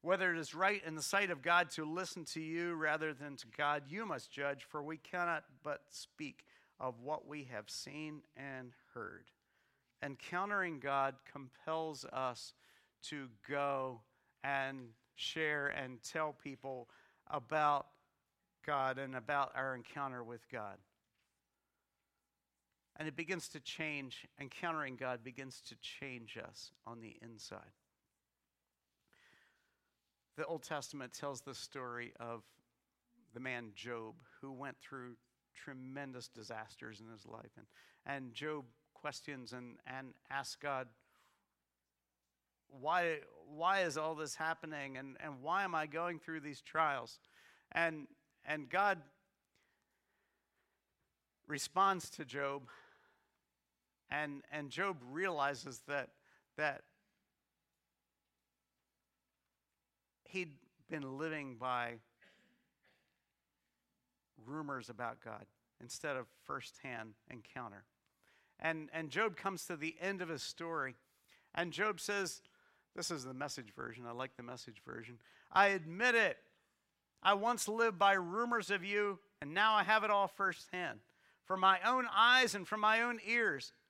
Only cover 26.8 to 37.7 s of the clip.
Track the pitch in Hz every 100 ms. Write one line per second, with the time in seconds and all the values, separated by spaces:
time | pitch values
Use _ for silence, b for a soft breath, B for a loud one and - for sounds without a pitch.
26.8 | - 117 113 - 117 113 - 101 - _
27.8 | _ _ _ _ _ _ _ _ _ _
28.8 | _ _ _ b b b b b b b
29.8 | b b _ _ _ - 147 165 - 151
30.8 | 131 143 127 - 143 135 - 127 - 139
31.8 | 127 120 120 - 117 117 - _ _ _
32.8 | _ _ _ _ _ 120 131 123 117 98
33.8 | 120 120 110 - - - 135 127 139 -
34.8 | - 135 123 117 _ _ _ - - 131
35.8 | 131 135 139 127 117 - 104 110 110 -
36.8 | 120 107 110 113 117 113 110 117 110